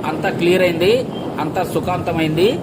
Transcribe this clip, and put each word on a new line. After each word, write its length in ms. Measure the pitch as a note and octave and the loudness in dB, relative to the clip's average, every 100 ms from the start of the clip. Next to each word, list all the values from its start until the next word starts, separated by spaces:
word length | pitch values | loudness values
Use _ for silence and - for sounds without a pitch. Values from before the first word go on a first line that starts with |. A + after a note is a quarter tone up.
| - | -6
అంతా 200 | D#3 G3 - | -4 -4 0
క్లియర్ 260 | E3+ F#3 F3+ | 2 4 2
అయింది, 260 | E3 F3+ B3 - - - - | 2 2 2 0 -6 -8 -6
అంతా 200 | D3+ F#3+ F3 | -4 -2 -2
సుఖాంతమైంది. 720 | E3 D#3+ F3+ - E3 D#3 D#3 G3 C#4 | -2 -2 -4 -2 -2 0 2 2 2